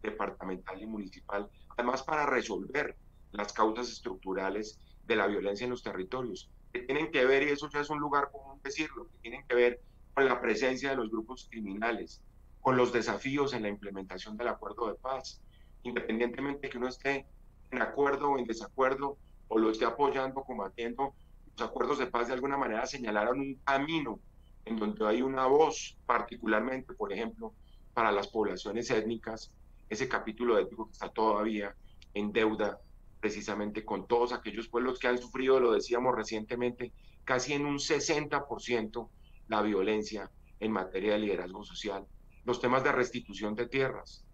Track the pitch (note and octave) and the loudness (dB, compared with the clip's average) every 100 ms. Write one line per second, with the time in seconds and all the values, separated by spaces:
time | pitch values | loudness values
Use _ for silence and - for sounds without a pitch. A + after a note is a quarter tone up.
0 | A2 G#2 G2 F#2 F#2 F#2 F#2+ F#2+ G#2+ A2 | -6 -4 -6 -6 -8 -8 -10 -12 -10 -8
1 | F#2+ - - G2+ G#2 - - - B2 C3 | -10 -12 -8 -8 -8 -12 -14 -2 2 2
2 | - D#3 C#3+ B2+ G#2+ - - C3+ C#3+ - | 2 2 4 2 0 -4 -2 -2 -2 -6
3 | - - - G#2 G#2 - A2 A2 B2 - | -18 -20 -14 -6 -6 2 2 2 -4 -6
4 | - F#2 F#2+ F#2+ F#2+ G2+ G#2+ - - - | -8 -8 -4 -2 -2 -4 -6 -12 -20 -20
5 | - A2 G2+ G#2 F#2+ G#2 B2 B2 - F#2+ | 0 2 4 2 -2 -2 -4 -4 -6 -6
6 | F#2 B2+ B2 F#2 - - - B2 B2 C#3 | -6 -4 -4 -8 -12 -20 -10 -10 -2 -2
7 | D#3 D#3 B2+ C#3 D3 C#3+ D3 D3 D3 D3+ | 2 4 6 6 4 0 -2 -4 -2 -2
8 | D3 C#3+ C#3 - - C#3 - - D#3 - | 0 0 0 -6 -16 -12 -10 -4 -4 -6
9 | A#2+ - A#2 B2 - A#2+ A#2+ A#2+ - - | -16 -16 -14 -14 2 6 6 4 -12 -20
10 | - - C3+ B2 A#2 G#2+ C3 C3 C#3 C3+ | -6 2 4 4 2 2 2 0 -2 -2
11 | A2 A2 A2 B2+ - A2+ G2+ G2 A2+ A2+ | -2 -4 -8 -12 -12 -10 -8 -4 -2 -2
12 | E2+ - - - - - C3 B2+ B2 A#2 | -6 -14 -20 -20 -20 -2 2 4 6 4
13 | A2 G2+ C3+ C#3+ C#3 B2 G#2+ G#2 G2+ F#2+ | 0 -2 -2 0 0 0 -4 -4 -8 -10
14 | F#2+ F#2 A2 G#2+ A#2+ G#2 G#2 G#2+ A#2 - | -10 -10 -10 -6 -4 -4 -8 -6 -6 -4
15 | B2+ C3 B2 - - - - - B2 A2+ | -6 -8 -8 -16 -20 -20 -20 -12 -6 -6
16 | - A2+ A#2+ A#2 C#3 C#3 C3+ B2 B2+ B2 | -2 0 0 -2 -4 -4 -8 -4 -4 -2
17 | C#3 C#3 C3+ - - - - B2 A2 - | -2 -2 -4 -20 -20 -20 -8 -2 -2 2
18 | C#3+ C#3 C#3+ C#3 A#2 A#2 G#2+ - C3 C3+ | 2 4 2 2 0 -4 -6 2 4 4
19 | C#3 C#3+ - - - A2 A2 A2 A#2 - | -2 -6 -16 -20 0 4 4 4 0 4
20 | C#3 C3+ C3 C3 - A#2 G2 - A#2 A#2+ | 2 2 -2 -4 -8 -6 -6 -6 -6 -2
21 | C#3 - - - - - A#2 - B2 C#3+ | -4 -4 -20 -20 -20 -6 -6 -2 0 0
22 | B2 A#2 A#2+ B2+ C#3 C3+ B2+ A2 B2+ C#3 | 0 0 0 0 0 0 0 0 -2 -4
23 | A#2 G#2 G#2+ C3+ C#3 C3 - C3+ C#3+ E3 | -2 2 2 0 -2 -4 0 2 2 0
24 | C3+ G2+ - - - - - A2+ G#2+ G#2 | -2 -6 -12 -20 -20 -18 -6 -2 -2 2
25 | G#2+ A2+ C3 C3 C3 C#3+ D#3 C#3+ - - | 2 4 2 2 6 8 6 4 -8 -14
26 | - A#2 - - - G#2+ A#2 B2+ B2 - | 2 2 2 -4 2 2 2 -4 -6 -6
27 | G3+ - A#3 A3+ A3+ - - - - - | -4 -2 -4 -6 -12 -12 -20 -20 -8 0
28 | A2+ G2+ G2+ A2+ G#2 F#2 G#2 G#2+ A#2+ A#2 | 4 4 0 0 0 0 -4 -4 2 2
29 | G#2+ A2+ A2+ A2 - - - - - G#2+ | 2 -4 -6 -8 -12 -20 -20 -20 -8 -4
30 | B2 G#2+ - G#2+ A#2+ A2 F2+ - E2+ - | 0 -2 -2 -2 4 4 4 -4 -12 -8
31 | F#2+ - A2 G#2 A2 G#2+ G2+ - - - | -8 0 2 2 0 -2 -6 -10 -20 -20
32 | - G#2+ G#2 A#2 A2 G#2+ G#2 - - - | -10 -4 -2 2 2 2 -2 -4 -14 -20
33 | - - G#2+ G#2 G#2 G#2 G#2 G#2 G#2+ G2+ | -20 -6 -4 -4 -6 -4 -4 -6 -4 -6
34 | F#2 A#2+ A#2+ A#2+ A2 G#2+ A#2 A#2+ B2+ B2 | 0 2 2 -2 -6 -8 -6 -2 -2 0
35 | B2+ B2 A#2+ B2+ C3 C3 B2 G#2+ - A#2+ | 0 0 -2 -2 4 6 6 4 2 2
36 | B2+ A2+ G#2+ A2 G#2+ A#2+ B2 A#2+ A#2 - | 2 0 -2 -4 -4 -2 -2 -2 -10 -12
37 | - - - B2+ B2+ C#3+ C#3+ C#3 - D3 | -20 -18 -2 0 0 -2 0 -2 0 0
38 | C#3+ D3+ D3+ D3 C#3+ A2+ - A#2+ G#2+ A#2+ | 2 0 0 -2 -2 -10 -2 -2 -2 -6
39 | A2 - - - - A2 G#2+ G2 F#2+ G#2+ | -10 -16 -20 -20 -2 2 4 2 2 2
40 | - G#2+ G2 - - - A2 G#2+ F#2 F#2+ | 0 -8 -10 -16 -20 -6 -2 0 -2 -2
41 | G#2 G#2+ G#2+ F#2 F2+ G2 G2+ - G#2 G2 | 2 2 2 -2 -4 -10 -12 -10 -6 -6
42 | - - - - - A#2+ B2 C3 C3+ C#3 | -10 -18 -20 -12 -4 0 2 2 4 2
43 | B2 B2 A2 F#2+ G#2 G#2+ A#2+ C3+ C3 - | 0 -2 -10 -6 -4 -2 -2 0 -2 -4
44 | - - - | -12 -20 -20